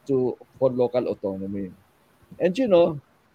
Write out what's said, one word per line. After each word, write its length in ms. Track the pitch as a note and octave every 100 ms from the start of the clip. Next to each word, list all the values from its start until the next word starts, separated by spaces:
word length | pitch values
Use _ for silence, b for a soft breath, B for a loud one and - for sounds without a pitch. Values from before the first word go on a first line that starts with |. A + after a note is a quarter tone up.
| -
to, 300 | C3 B2+ - - -
for 120 | C3
local 380 | B2 A#2+ B2 A2+
autonomy. 640 | G#2 G2 F#2+ F#2+ G2+ F#2+ - _ _ _ _ - -
And 180 | F3 F#3
you 120 | B3+
know, 320 | F3 F3 D3+ - _ _